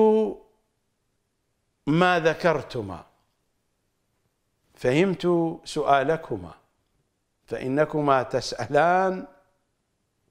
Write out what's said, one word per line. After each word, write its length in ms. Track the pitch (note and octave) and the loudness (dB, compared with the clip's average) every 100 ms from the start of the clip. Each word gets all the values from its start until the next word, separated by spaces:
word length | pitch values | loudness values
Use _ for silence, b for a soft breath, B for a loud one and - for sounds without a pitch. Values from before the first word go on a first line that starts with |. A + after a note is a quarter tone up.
| A3 A3 G#3 - _ _ _ _ _ _ _ _ _ _ _ _ _ _ - | 6 4 0 -6 _ _ _ _ _ _ _ _ _ _ _ _ _ _ -2
ما 340 | D#3+ F3+ F3 | 2 2 2
ذكرتما، 840 | D#3+ D3+ F3 D3 - B2 G2 E2+ - _ _ _ _ _ _ _ _ _ _ _ _ _ _ _ _ | 2 2 0 0 -4 -10 -10 -12 -18 _ _ _ _ _ _ _ _ _ _ _ _ _ _ _ _
فهمت 520 | - B2+ C#3+ G3 E3+ F3 E3+ E3 E3 | -4 0 2 2 0 0 0 0 -6
سؤالكما، 920 | - D3+ C3+ C#3 C3+ D#3+ - G#2 F2 - _ _ _ _ _ _ _ _ - | -10 -6 2 2 2 -2 -4 -10 -10 -18 _ _ _ _ _ _ _ _ -12
فإنكما 760 | A2+ C3 C#3+ D3+ D#3 D3 C3 | -8 -4 0 0 0 2 0
تسألان 1040 | A#2+ B2+ - - A#2 C#3+ E3 F#3 F#3+ F#3+ F#3 _ _ _ _ _ _ _ _ _ _ | 0 -4 -6 -8 -2 2 2 2 0 -4 -10 _ _ _ _ _ _ _ _ _ _